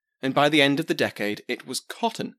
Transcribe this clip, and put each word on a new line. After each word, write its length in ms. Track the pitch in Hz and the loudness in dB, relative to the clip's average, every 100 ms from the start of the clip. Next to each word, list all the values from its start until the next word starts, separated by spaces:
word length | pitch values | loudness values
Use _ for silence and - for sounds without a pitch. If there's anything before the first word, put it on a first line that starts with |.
| _ _ | _ _
and 100 | 135 | -4
by 160 | 135 147 | 2 4
the 140 | 151 | 6
end 180 | 139 139 | 4 2
of 60 | - | -2
the 80 | |
decade 480 | 156 110 - 104 104 - | -2 -2 -2 -6 -6 -8
it 180 | 120 123 | -10 -8
was 140 | 127 | -12
cotton, 560 | - - 226 - 90 | -12 -6 -6 -6 -12